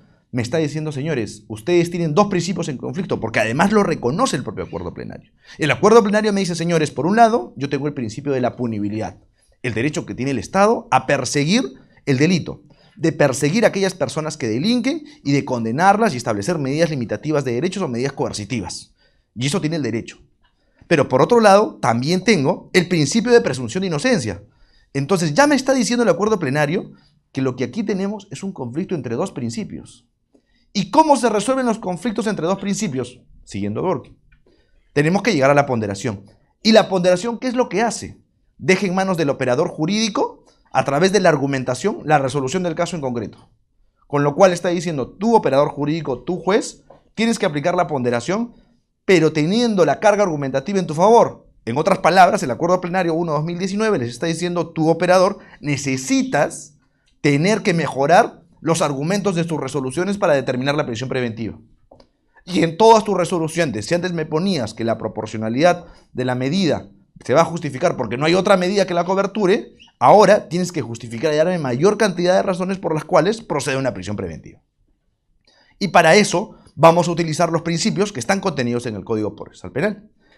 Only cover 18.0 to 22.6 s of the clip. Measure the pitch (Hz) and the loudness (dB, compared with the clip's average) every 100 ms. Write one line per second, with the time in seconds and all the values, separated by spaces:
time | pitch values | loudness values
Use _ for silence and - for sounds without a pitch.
18 | 135 - 117 104 104 123 85 - - _ | -4 -4 -6 -6 -6 -6 -6 -12 -18 _
19 | _ _ _ 107 135 190 147 165 117 113 | _ _ _ -6 -4 -2 -2 -4 -4 -6
20 | - - _ _ _ _ _ _ - 160 | -8 -16 _ _ _ _ _ _ 0 0
21 | - 127 170 240 214 196 214 - 123 117 | 2 2 4 6 6 6 4 -2 -2 0
22 | 139 180 185 185 135 - | 0 0 2 2 2 -2